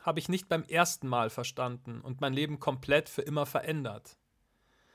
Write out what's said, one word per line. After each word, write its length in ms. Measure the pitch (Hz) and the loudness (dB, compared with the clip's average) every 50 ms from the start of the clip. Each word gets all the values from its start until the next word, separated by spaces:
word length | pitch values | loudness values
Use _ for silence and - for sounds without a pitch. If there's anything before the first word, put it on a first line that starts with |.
| - | 0
habe 160 | 170 156 165 | 0 0 2
ich 100 | 165 - | 0 0
nicht 180 | 180 180 185 | 0 -2 2
beim 160 | - 170 160 - | 0 0 0 0
ersten 460 | - 160 165 170 - - - 139 131 | 2 2 4 4 2 2 -2 -2 0
Mal 200 | 123 120 113 110 | 2 2 2 2
verstanden 680 | - - 120 - - - 127 123 123 123 - 117 117 113 | 0 -4 -6 -6 -4 -2 -4 -4 -4 -6 -10 -12 -12 -10
und 220 | - 127 131 135 | -8 -10 -6 -2
mein 100 | 143 135 | -2 0
Leben 300 | 135 139 151 147 151 139 | 0 0 0 -2 -4 -2
komplett 480 | - 147 131 131 131 135 143 156 156 - | 0 -2 -2 0 2 4 4 4 4 2
für 140 | - - - | -4 -4 -2
immer 220 | 147 147 147 143 | 0 0 0 0
verändert. 720 | 139 - - - 160 156 151 135 110 104 110 - - - _ _ _ _ _ _ _ _ _ _ _ _ _ _ _ _ | 0 0 -2 -2 0 -2 -2 -2 -4 -6 -8 -12 -18 -20 _ _ _ _ _ _ _ _ _ _ _ _ _ _ _ _